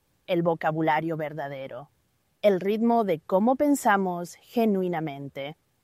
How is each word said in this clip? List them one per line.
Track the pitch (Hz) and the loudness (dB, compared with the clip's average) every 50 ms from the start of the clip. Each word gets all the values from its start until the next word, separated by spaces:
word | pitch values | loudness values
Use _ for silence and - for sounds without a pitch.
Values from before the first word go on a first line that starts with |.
| _ _ _ _ _ | _ _ _ _ _
el | - 185 170 | -2 0 0
vocabulario | 170 170 165 165 - 160 156 160 160 156 151 156 160 165 160 156 | 2 0 0 0 -2 -2 -2 0 0 0 0 0 0 -4 -4 -6
verdadero, | 156 147 151 156 143 139 143 135 135 131 - 123 143 - _ _ _ _ _ _ _ _ _ _ | -6 -8 -8 -8 -10 -10 -10 -10 -12 -12 -14 -16 -18 -20 _ _ _ _ _ _ _ _ _ _
el | - 208 196 180 | 2 2 2 2
ritmo | 180 196 214 214 226 233 233 233 226 | 2 0 0 2 2 2 4 2 2
de | 190 170 156 | 2 0 -2
cómo | - - 190 185 214 240 269 | -2 0 2 2 4 4 2
pensamos | 262 302 294 285 262 - 240 202 196 190 185 180 170 175 175 - | 2 2 2 2 2 4 4 4 4 2 0 -4 -6 -10 -12 -14
genuinamente. | - _ - - 240 226 220 202 190 185 180 175 160 156 156 139 139 143 139 - 139 139 143 156 _ _ _ _ _ | -20 _ -6 -2 0 2 2 2 0 0 -2 -2 -4 -4 -6 -8 -10 -12 -12 -10 -10 -10 -10 -12 _ _ _ _ _